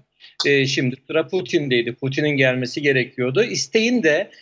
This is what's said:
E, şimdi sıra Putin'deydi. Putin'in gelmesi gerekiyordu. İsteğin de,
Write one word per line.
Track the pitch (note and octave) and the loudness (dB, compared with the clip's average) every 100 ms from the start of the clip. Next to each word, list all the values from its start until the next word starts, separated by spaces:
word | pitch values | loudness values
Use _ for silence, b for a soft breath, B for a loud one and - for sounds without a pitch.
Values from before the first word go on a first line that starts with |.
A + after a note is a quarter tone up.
| - B B B C#3+ | -12 B B B 2
E, | C#3 C3 | 2 2
şimdi | D#3 C3 B2 - | 0 -2 -4 -4
sıra | D#3 D#3 | -4 -2
Putin'deydi. | F#3+ - E3+ C#3+ A#2+ A#2 | -4 -2 -2 0 0 0
Putin'in | A#2+ C3 C3+ D3+ | -4 -4 -2 0
gelmesi | C#3+ C3 B2+ B2 - | 2 2 0 -4 -2
gerekiyordu. | C#3+ C3 B2+ - B2+ C3+ | 0 0 -2 -4 -2 0
İsteğin | A#3 F#3+ - A3+ A3+ B3 | 0 -2 -2 0 2 2
de, | D#3+ D3+ G#3 B | 2 2 -2 B